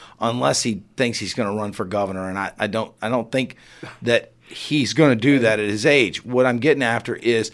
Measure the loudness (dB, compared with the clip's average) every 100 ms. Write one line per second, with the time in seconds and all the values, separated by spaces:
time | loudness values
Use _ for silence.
0 | -20 -6 -4 0 0 0 -2 -4 -8 -4
1 | -2 -2 -6 -4 -4 -4 -6 -6 -4 -2
2 | -2 -4 -6 -6 -6 -4 -4 -4 -6 _
3 | -4 -4 -2 -4 -4 -8 -20 -20 -20 -8
4 | 0 0 0 _ -20 -16 -2 0 0 4
5 | 4 4 4 4 4 2 0 0 4 4
6 | 4 -2 -2 2 2 2 2 2 2 -2
7 | -4 -2 0 0 0